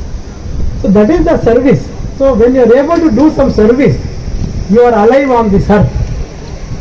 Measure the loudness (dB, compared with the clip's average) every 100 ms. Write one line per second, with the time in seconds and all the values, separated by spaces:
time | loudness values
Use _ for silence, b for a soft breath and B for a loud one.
0 | -10 -12 -12 -14 -10 -4 -4 -2 0 2
1 | 2 2 0 0 2 2 2 0 -2 -10
2 | -10 -2 0 2 2 2 4 2 2 0
3 | 0 2 2 2 0 2 2 2 0 0
4 | -4 -8 -6 -6 -6 -6 0 2 4 4
5 | 2 2 2 0 2 0 2 2 2 -2
6 | -4 -4 -8 -12 -14 -14 -12 -10